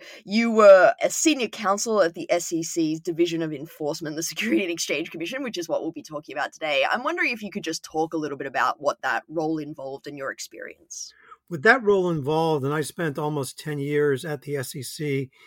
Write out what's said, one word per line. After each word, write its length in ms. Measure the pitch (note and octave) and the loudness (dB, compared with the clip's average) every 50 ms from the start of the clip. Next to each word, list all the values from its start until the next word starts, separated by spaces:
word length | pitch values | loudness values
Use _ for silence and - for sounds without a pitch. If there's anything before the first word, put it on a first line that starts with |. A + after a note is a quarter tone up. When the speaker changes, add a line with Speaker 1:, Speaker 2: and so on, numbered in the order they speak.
| - - - - - | -4 -12 -20 -16 -6
Speaker 1:
you 260 | F#3 G3+ A3+ A#3 A#3 | -2 0 2 2 2
were 420 | A3 A3 G#3 G3+ G3 F#3 E3+ C#3 - - | 6 8 10 12 12 12 10 8 6 4
a 80 | - F3+ | 0 -2
senior 380 | - - - D#4+ D4 C4+ A#3 | 0 2 2 2 4 2 0
counsel 540 | G#3+ - G#3+ A3 F#3+ G3 G#3 - A#3 A3 G#3 | -4 -4 -4 -2 0 0 0 0 0 2 4
at 140 | E3+ E3+ E3+ | 2 2 0
the 140 | F3 - - | -4 -2 0
S 220 | E3+ F3 E3+ - | 0 0 0 -2
E 120 | E3+ D#3+ E3 | -4 -4 -4
C's 360 | - - E3+ E3 D#3 D#3+ D#3+ | -4 -2 0 0 0 -2 -2
Division 420 | E3 F3 E3 D#3 F3 E3+ E3 E3 | -4 -2 0 2 2 2 0 -2
of 120 | E3 D#3 D#3 | -4 -4 -6
Enforcement, 640 | C3 D3 D#3+ - - D#3 D3 D#3+ - E3 D#3 D3+ | -8 -10 -12 -10 -6 -4 -4 -4 -4 -6 -8 -6
the 60 | D#3 E3+ | -6 -6
Security 380 | - D#3 - G3+ A3+ E4 E4 | -6 -6 -4 -2 0 2 2
and 100 | G3 E3+ | 0 0
Exchange 380 | E3+ E3 - - D#3+ C#3+ E3+ - | -4 -4 -4 -4 -4 -4 -4 -6
Commission, 320 | - - E3+ - - C4+ | -8 -8 -8 -6 -6 -6
which 160 | C#4+ A#3+ - | -6 -6 -6
is 120 | F3 E3+ D#3+ | -6 -6 -4
what 140 | D3 - - | -4 -4 -4
we'll 100 | E3 - | -6 -8
be 100 | - - | -10 -12
talking 320 | - D3+ D3 D3+ - C3+ | -12 -12 -12 -12 -10 -6
about 160 | D3 C3+ - | -6 -6 -6
today. 340 | - - D#3 D3+ C#3+ C3+ C3+ - | -6 -6 -4 0 2 2 2 2
I'm 140 | F#3+ A#3 C4 | 0 0 -2
wondering 280 | D4+ F4 F4+ F4 C#4 | -2 -2 0 -2 -2
if 100 | A#3+ G#3 | -2 -4
you 80 | G#3 G3 | -8 -10
could 140 | - G3+ D#3 | -8 -8 -6
just 180 | D#3+ D#3+ - | -6 -8 -8
talk 320 | - - - D#3 D#3+ D#3+ E3+ | -10 -6 -4 -2 -2 -2 -4
a 40 | |
little 200 | D#3+ D3+ C#3+ C#3+ | -6 -6 -6 -6
bit 100 | C#3 C#3+ | -8 -8
about 340 | C3+ B2+ C3 A#2+ B2+ - - | -4 -2 0 0 0 0 -2
what 200 | C#3+ C#3+ - - | -2 -2 -2 -2
that 220 | - C3 A#2+ A#2 - - | -2 -2 -2 -4 -4 -6
role 280 | D#3 E3 D#3 D#3 D#3+ | -4 -2 -2 -2 -2
involved 480 | D#3 D3 D3 D3+ - C3+ C3+ C3+ C3+ - | -4 -6 -8 -10 -12 -12 -12 -12 -12 -12
in 120 | D3 C#3+ | -12 -10
your 140 | C#3+ C3+ B2 | -8 -8 -8
experience. 840 | G2 - - - - - - - - _ _ - - - - - - _ _ - - - _ - | -8 -10 -12 -16 -16 -16 -16 -16 -16 _ _ -18 -16 -14 -14 -16 -18 _ _ -20 -20 -20 _ -12
Speaker 2:
With 140 | F3 D3 C3 | -6 2 6
that 180 | A3 B3 C4+ | 6 6 6
role 280 | A3 G3+ G3+ F#3+ F3+ F3+ | 6 4 4 4 4 2
involved, 560 | E3+ D3+ B2+ C#3+ D#3 D#3+ E3 D#3+ D#3 C#3+ B2+ | 0 0 0 0 2 2 2 2 2 0 0
and 80 | C#3 D3+ | 0 -2
I 80 | D#3 | -2
spent 360 | C#3+ - - - E3+ D#3 C3+ | -4 -4 -4 -4 -4 -4 -2
almost 400 | E3 D3+ D3+ D3+ C#3+ C3 - - | -2 -4 -2 -2 -2 -4 -6 -8
ten 220 | - - D#3 D3+ C#3+ | -10 -10 -8 -6 -6
years 460 | C#3 C#3+ D3 D3 D3 D3 C#3 B2+ F3+ | -4 0 2 2 4 4 2 0 -2
at 160 | D#3+ D3+ C3+ | -6 -8 -8
the 160 | - C#3+ C#3+ | -8 -6 -6
S 180 | C#3 C3 - - | -6 -6 -6 -8
E 80 | D3 B2 | -10 -12
C 460 | - - - D3+ D3 C3+ C3+ C3+ B2+ _ _ - | -10 -10 -6 -4 -2 -2 -2 -4 -6 _ _ -20